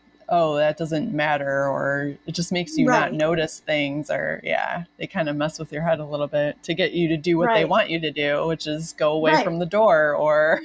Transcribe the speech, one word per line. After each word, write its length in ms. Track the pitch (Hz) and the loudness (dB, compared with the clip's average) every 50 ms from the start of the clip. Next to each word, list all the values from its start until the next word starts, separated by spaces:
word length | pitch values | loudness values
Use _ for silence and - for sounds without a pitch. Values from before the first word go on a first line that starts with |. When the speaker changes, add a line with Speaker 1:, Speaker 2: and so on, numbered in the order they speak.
| _ _ _ _ _ - | _ _ _ _ _ 0
Speaker 1:
"Oh, 280 | - 170 165 156 147 | 0 2 2 2 2
that 200 | 147 151 151 151 - | 2 2 0 0 -2
doesn't 360 | 165 151 160 151 143 - 143 | -4 -4 -2 -2 -2 -2 -2
matter," 520 | 147 151 156 151 143 139 139 139 139 139 139 | -2 0 0 0 0 -2 -2 -2 0 0 0
or 500 | 135 139 139 139 139 143 143 143 139 - - | 0 -2 -2 -2 -2 -2 -2 -4 -8 -10 -10
it 60 | - 160 | -10 -6
just 180 | - 170 - | -4 -4 -2
makes 260 | 185 175 175 - - 160 | -2 -4 -4 -4 0 0
you 80 | - | 2
not 260 | - 151 156 147 131 | 4 4 2 2 0
Speaker 2:
Right. 20 | - | -2
Speaker 1:
notice 460 | 156 156 160 170 165 156 160 - - | 0 0 0 0 0 -2 -4 -6 -8
things, 500 | - - 156 147 143 139 139 151 151 - | -6 -4 -2 -2 -2 -2 -4 -6 -6 -4
or, 300 | - - - - 80 - - | -4 -4 -4 -4 -6 -6 -4
yeah, 400 | - - - 50 - - 170 170 - _ - | -4 -2 -2 -2 -2 -4 -6 -8 -10 _ -12
they 100 | 160 156 | -12 -8
kinda 260 | - 196 160 147 147 | -4 -4 -4 -2 -2
mess 240 | 147 147 156 - - | -2 -4 -4 -4 -8
with 120 | 160 - | -12 -10
your 120 | 156 147 165 | -8 -4 -2
head 160 | 170 165 151 | -2 -2 -2
a 60 | 151 | -2
little 220 | 147 151 143 147 139 | -6 -6 -4 -4 -2
bit 340 | - 147 147 147 - - - | -2 0 -2 -2 -4 -6 -6
to 100 | - 170 | -6 -2
get 180 | 180 185 156 | -2 -2 -2
you 160 | - 170 170 156 | 0 0 0 0
to 80 | 165 156 | 0 0
do 200 | 156 175 170 165 | 0 2 2 2
what 160 | 175 170 226 | 4 4 4
they 80 | 214 | 2
Speaker 2:
Right. 80 | 160 151 | 2 2
Speaker 1:
want 200 | - 226 - - | 2 2 0 0
you 100 | 160 165 | -2 -4
to 100 | 160 151 | -4 -4
do, 340 | 143 151 147 147 147 151 151 165 | -4 -2 0 0 0 0 0 -2
which 200 | 165 151 - 151 | -2 -4 -4 -6
is 240 | 151 156 165 170 - | -6 -6 -6 -8 -4
go 200 | - 160 151 156 | 0 0 2 2
away 200 | 156 156 156 156 | 2 4 4 4
Speaker 2:
Right. 80 | 302 226 | 4 4
Speaker 1:
from 140 | 180 165 170 | 2 -2 -2
the 60 | 180 | -4
door, 480 | 165 196 208 220 208 170 156 151 147 147 | 0 2 4 6 6 6 6 4 2 2
or 460 | 147 151 151 151 151 151 156 - 311 | 2 2 4 4 4 4 4 2 0